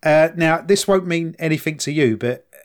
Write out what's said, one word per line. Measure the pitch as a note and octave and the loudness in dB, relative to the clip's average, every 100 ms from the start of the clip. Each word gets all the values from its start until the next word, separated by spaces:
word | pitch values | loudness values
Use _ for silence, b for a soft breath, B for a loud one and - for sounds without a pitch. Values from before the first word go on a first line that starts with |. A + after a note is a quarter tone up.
Uh, | D#3 D3+ D#3+ | 4 4 4
now, | E3+ D#3+ E3 | 2 0 0
this | D#3+ G3 - | 0 0 2
won't | F#3+ F3+ | 0 0
mean | E3+ E3 D#3+ | -4 -4 -6
anything | E3 D#3 - D#3 | -4 -2 -4 -6
to | - | -6
you, | D3+ C3+ A2 | 0 0 0
but | A#2+ B2 _ - | -4 -6 _ -20